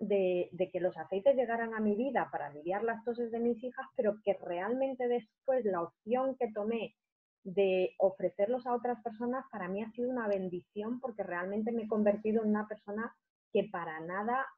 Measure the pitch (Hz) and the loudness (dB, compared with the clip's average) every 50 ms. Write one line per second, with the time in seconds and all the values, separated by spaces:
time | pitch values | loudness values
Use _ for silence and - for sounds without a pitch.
0 | 226 190 202 202 190 185 180 180 175 - - 165 185 175 - 180 170 180 175 165 | -2 0 2 4 4 4 4 2 0 -2 -2 -2 -2 -2 0 0 -2 -2 -2 -4
1 | 160 - 190 190 190 185 - 247 254 220 233 233 233 226 220 220 220 208 208 202 | -6 -4 -4 2 4 4 4 4 2 0 0 -2 -2 -4 -2 0 2 2 2 2
2 | 247 277 240 208 165 - - 151 147 143 143 147 151 170 185 208 220 226 226 220 | 0 0 0 0 -2 -2 -4 -6 -8 -8 -10 -8 -6 -4 -2 -2 0 -2 -2 -2
3 | - 247 233 233 240 226 220 233 233 240 233 220 240 247 247 - 233 - - - | -4 -6 -4 -4 -4 -4 -2 0 0 0 0 0 -4 -8 -8 -10 -12 -6 -4 0
4 | 226 214 208 214 - 202 190 190 - 165 175 175 185 214 240 262 269 269 269 247 | 0 0 0 2 2 0 0 0 -2 -4 -4 -2 -2 -2 0 0 0 0 0 0
5 | 254 240 240 240 233 - _ _ _ - 262 254 214 208 185 170 170 165 - _ | 0 2 2 0 0 -4 _ _ _ 0 0 2 2 2 2 0 0 -2 -6 _
6 | _ 214 240 254 262 269 254 - 247 220 214 214 202 214 233 226 202 - - _ | _ 0 0 2 2 0 0 0 -2 -2 -2 -2 -2 -2 -2 -2 -2 -6 -8 _
7 | _ _ _ _ _ _ _ _ _ 196 180 196 196 190 185 185 185 - - - | _ _ _ _ _ _ _ _ _ -2 2 4 4 6 6 4 4 2 2 2
8 | - 190 190 - 185 180 - - 202 208 247 254 247 254 240 240 233 233 247 226 | 2 2 4 2 0 -2 2 2 2 2 2 0 0 0 0 0 0 -2 -2 -2
9 | - 233 220 214 240 240 247 269 262 - - 214 185 175 190 196 220 226 - - | -4 -8 -6 -4 -2 -2 -2 -2 -4 -6 -8 -6 -4 -4 -4 -4 -4 -6 -4 -2
10 | 240 247 254 247 226 208 202 196 190 185 170 180 - _ _ 208 208 220 247 247 | -2 -2 0 0 0 0 0 0 0 -2 -4 -6 -8 _ _ -6 -4 -4 -4 -4
11 | - 262 208 - 196 190 175 175 180 190 202 214 214 226 233 233 220 214 226 214 | -4 -6 -6 -4 -4 -4 -2 -2 -2 -2 -2 -2 0 0 -2 -2 -2 0 0 4
12 | 214 208 202 208 - 214 214 226 220 214 208 208 208 214 214 - - 202 202 214 | 4 4 4 2 0 0 2 2 2 4 2 2 0 -2 -8 -12 -10 -8 -6 -6
13 | 220 - - _ _ _ _ _ _ _ - 214 196 214 202 175 170 165 156 160 | -6 -6 -8 _ _ _ _ _ _ _ 0 0 0 0 -2 -6 -6 -6 -6 -8
14 | 160 165 180 196 214 226 240 262 269 - - | -8 -6 -4 -4 -2 0 0 -2 -2 -4 -8